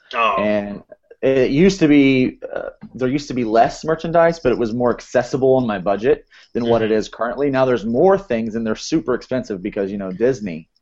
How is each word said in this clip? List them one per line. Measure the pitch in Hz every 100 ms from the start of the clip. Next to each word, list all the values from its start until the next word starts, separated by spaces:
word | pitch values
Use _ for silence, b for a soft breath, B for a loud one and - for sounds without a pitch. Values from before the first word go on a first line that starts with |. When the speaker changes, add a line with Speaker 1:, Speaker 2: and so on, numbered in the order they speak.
| -
Speaker 1:
Oh. | 120 113 95
Speaker 2:
And | 107 104 101 101 - - _ -
it | 135 135 117
used | 139 190 190
to | 156
be, | 147 135 131 127 - -
uh, | - - - -
there | 117 127
used | 143 -
to |
be | 127
less | 113 113 139 -
merchandise, | 151 160 170 170 165 170
but | -
it | 110
was | 117
more | 120 120
accessible | 107 - 123 123 131 131 131
in | 120
my | 101
budget | 87 101 123 151 _ b b
than | 120
what | 117 113
Speaker 1:
Mm-hmm. | 110
Speaker 2:
it | 110
is | 98
currently. | - 117 117 143
Now | 131 131
there's | 120
more | 107 120 185 196
things, | - 117 113 113
and | 110
they're |
super | 110 - 160 156
expensive | 120 - 127 113 95
because, | 101 104 98
you | 101
know, | 95
Disney | 92 120 127 101 80 - _